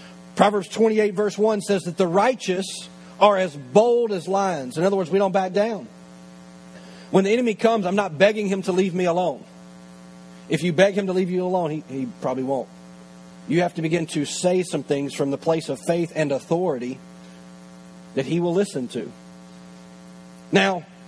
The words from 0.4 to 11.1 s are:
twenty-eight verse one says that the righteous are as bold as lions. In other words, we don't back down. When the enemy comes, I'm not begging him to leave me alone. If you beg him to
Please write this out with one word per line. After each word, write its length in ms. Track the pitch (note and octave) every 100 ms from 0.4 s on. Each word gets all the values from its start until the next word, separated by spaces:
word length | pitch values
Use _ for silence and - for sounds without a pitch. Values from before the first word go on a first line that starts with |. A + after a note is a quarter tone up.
| G3 G3+ F3
twenty-eight 460 | - A3 A3 G#3+
verse 240 | F#3+ G#3 G3
one 240 | G#3+ G#3+
says 220 | - G3
that 120 | F3 E3
the 120 | F3+
righteous 840 | F3 A3+ C4 - F3+ G3 - - - - -
are 160 | G#3 G3
as 180 | F#3 C#3+
bold 560 | B2+ F3 A#3+ A#3+ A3+
as 160 | G3 D#3+
lions. 500 | G3 G3 D#3+ B2+ D3
In 60 |
other 140 | F#3 G3
words, 120 | F3
we 80 | F#3+
don't 140 | G3
back 220 | F#3+ F#3
down. 340 | F#3 A3 G3+ A#2 - - - - - - - - - - - -
When 140 | F#3+
the 80 | G3
enemy 220 | A#3 A#3+
comes, 320 | G3+ A3+ A3+ F#3
I'm 100 | G3+
not 220 | G3 D3
begging 300 | G3 G#3+ G3+
him 160 | G3
to 100 | F#3+
leave 200 | F3+ F#3+
me 120 | F3 F3+
alone. 400 | E3+ F3 B2 - - - - - - - - - - -
If 120 | C3
you 120 | F3
beg 200 | D#3 G3
him 140 | G3
to 60 | G3